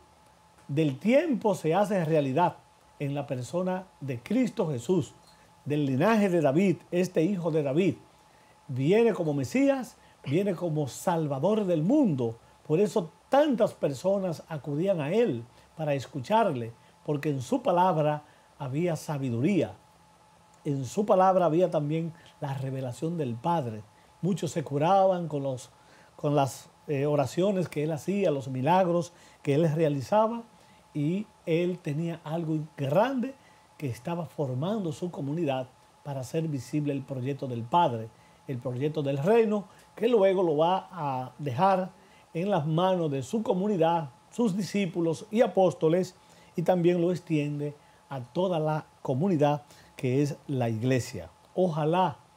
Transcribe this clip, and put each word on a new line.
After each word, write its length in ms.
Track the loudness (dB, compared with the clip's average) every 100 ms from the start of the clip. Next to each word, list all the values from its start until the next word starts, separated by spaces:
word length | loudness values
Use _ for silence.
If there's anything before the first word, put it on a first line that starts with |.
| -20 _ _ _ _ _ -6
del 300 | 0 0 0
tiempo 560 | 4 4 4 0 0 0
se 180 | 0 2
hace 280 | 2 0
realidad 540 | 2 2 2 2 0 0 _ _ _ _
en 140 | -6
la 140 | -4 -6
persona 580 | -8 -4 -4 -2 -4 -8 _
de 180 | -10 -8
Cristo 480 | -2 0 0 0 -2
Jesús, 440 | -2 0 0 0 -10 -20 -20 -20 _
del 220 | -4 -2 0
linaje 440 | 2 4 4 4
de 120 | 4
David, 360 | 4 4 2 2 -2
este 320 | -2 0 0
hijo 280 | 0 0 0
de 120 | 0
David. 320 | 0 2 2 0 -12 _ _ _ _ _ -8
Viene 460 | -2 2 4 4
como 200 | 2 -2
Mesías, 600 | -2 -2 2 2 2 -4 -14 -20 _
viene 320 | -2 0 0 -2
como 320 | -2 -2 -4
Salvador 800 | -4 -2 -2 -2 -2 0 0 0
del 180 | 0
mundo. 560 | 2 4 4 2 -2 -4 -16 _ -2
Por 120 | 0
eso 320 | 2 0 -4 -12 _
tantas 440 | 2 4 2 0
personas 680 | 0 -4 -2 0 0 -2 -6 -8
acudían 540 | -10 -6 -2 0 -2
a 100 | 0
él 320 | 0 0 -2 -8 -20 _ -8
para 160 | -4
escucharle, 800 | -4 -4 -10 0 2 2 -2 -8 -12 -20 _ -4
porque 240 | -2 -2
en 120 | -4
su 200 | -2 -2
palabra 640 | 0 2 2 2 0 -2 -8 _ _ _
había 380 | -8 -4 -2 -4
sabiduría. 800 | -6 -6 -4 0 2 2 0 -6 _ _ _ _ _ _ _ _
En 220 | -6 -4 -4
su 200 | -4 2
palabra 400 | 4 6 6 4
había 240 | 2 2
también 420 | 0 -2 -4 -4 -10 -20 _
la 120 | -8 -6
revelación 640 | -6 -6 -8 -6 -6 -4
del 180 | -4 -4
Padre. 480 | -2 -2 -2 -8 -14 _ _ _
Muchos 300 | -4 -2 -4
se 120 | -6
curaban 640 | -4 0 4 4 4 2 -2
con 160 | -4
los, 260 | -4 -6 -10 -20 -20 -20 -20 -6
con 200 | 0 2
las, 340 | 2 -2 -18 _ -6
eh, 180 | -2 0
oraciones 640 | 0 0 0 0 2 -2
que 140 | -2
él 80 | -4
hacía, 400 | -4 -2 0 0
los 160 | 0 -4
milagros 640 | -2 2 4 4 0 -2 -10 -20 -8
que 100 | 0 2
él 140 | 2
realizaba, 720 | 2 0 0 0 2 2 -2 -12 -20 -20 -20 _
y 340 | -4 -2 -2 -6 _ -2
él 320 | 0 0 -4
tenía 420 | -6 -4 -4 -6
algo 340 | -6 -6 -2 -4 -6 -6
grande 580 | 0 2 2 0 -4 -8 -20 -20 _ -10
que 120 | -8
estaba 360 | -6 -8 -8 -8
formando 640 | -6 -4 -2 -2 -2 -4
su 180 | -6 -8
comunidad 560 | -6 -6 -2 -2 -2 -6 _ _ _
para 180 | -10 -10
hacer 260 | -6 -4 -4
visible 460 | -6 -4 -4 -2
el 80 | -4
proyecto 460 | -6 -6 -6 -6 -6
del 160 | -6
Padre, 440 | 0 2 2 0 -8 -16 -20 -20 -10
el 120 | -8
proyecto 420 | -6 -4 -4 -2
del 140 | -2 -2
reino, 480 | 2 4 4 0 -4 -18 -20 -4
que 120 | 2
luego 340 | 4 4 4
lo 140 | 2 2
va 300 | 2 2 -4
a 400 | -8 -6 -4 -8 -8
dejar 520 | -6 2 4 4 0 -10 -20 -20 -10
en 160 | -4 0
las 160 | 0 2
manos 460 | 2 2 2 0
de 120 | -2
su 200 | -4 -4
comunidad, 680 | -2 -2 0 2 2 2 -2 -12 _
sus 240 | -2 0 0
discípulos 720 | -2 -2 -2 0 -2 -2 -4
y 100 | 2
apóstoles, 760 | 2 4 2 4 2 2 0 -8 -20 -20 -10 -2
y 60 |
también 400 | 0 4 4 4
lo 100 | 2
extiende 640 | -2 -2 -2 -2 -4 -8 -10 -20 -20 _
a 120 | -12
toda 380 | -6 -2 0 0
la 260 | 0 -2 -6 _
comunidad 640 | -4 0 2 4 4 2 -4 -20 -20 -6
que 240 | 0 2
es 160 | 0 -2 -6
la 220 | -2 -2
iglesia. 600 | 0 0 0 0 -10 -14 -20 _ -2
Ojalá 640 | 0 0 0 2 0 -2 _